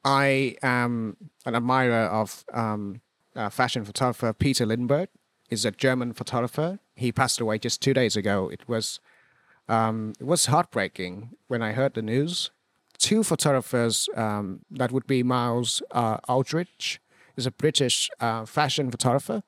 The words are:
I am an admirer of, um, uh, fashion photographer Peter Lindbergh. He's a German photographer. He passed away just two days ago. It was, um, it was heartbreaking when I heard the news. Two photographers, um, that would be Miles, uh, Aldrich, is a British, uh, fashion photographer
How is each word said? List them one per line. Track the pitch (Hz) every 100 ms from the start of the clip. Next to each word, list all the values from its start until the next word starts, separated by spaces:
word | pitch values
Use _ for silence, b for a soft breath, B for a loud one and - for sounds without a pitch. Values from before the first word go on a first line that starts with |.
I | 139 139 139 135 135 -
am | 131 123 120 120 110 - 165 _ -
an | 117
admirer | 120 131 127 117 104
of, | 107 104 - -
um, | 120 113 107 101 101 _ _ _ 131
uh, | 104
fashion | - 123 127 101
photographer | - 127 117 117
Peter | 107 139 131 110
Lindbergh. | 113 123 143 190 _ _ _ _
He's | 113
a | 107
German | 98 135 127 120
photographer. | 113 - 127 120 - 160 202 _ -
He | 127
passed | 113 131 -
away | 113 110
just | 120 -
two | -
days | 131 120 107
ago. | 101 101 92
It | - -
was, | 117 - - b b b b b b -
um, | 113 110 110 110 -
it | 131
was | 170 -
heartbreaking | 151 175 120 92 - 90 92 117 - _
when | 120
I | 113
heard | 110 135
the | 117
news. | 110 123 156 180 - _ _ _ _ -
Two | - 214
photographers, | 214 165 151 135 - 123 117 107 -
um, | 220 110 104 98 95 _
that | 139 123
would | 127 -
be | 131
Miles, | 123 127 120 120 117 - -
uh, | 123 113 110 -
Aldrich, | 127 135 160 175 _ - - b b b -
is | 123
a |
British, | - - - 127 - - -
uh, | 113 113 110
fashion | - 147 - 131
photographer | 117 127 131 - 220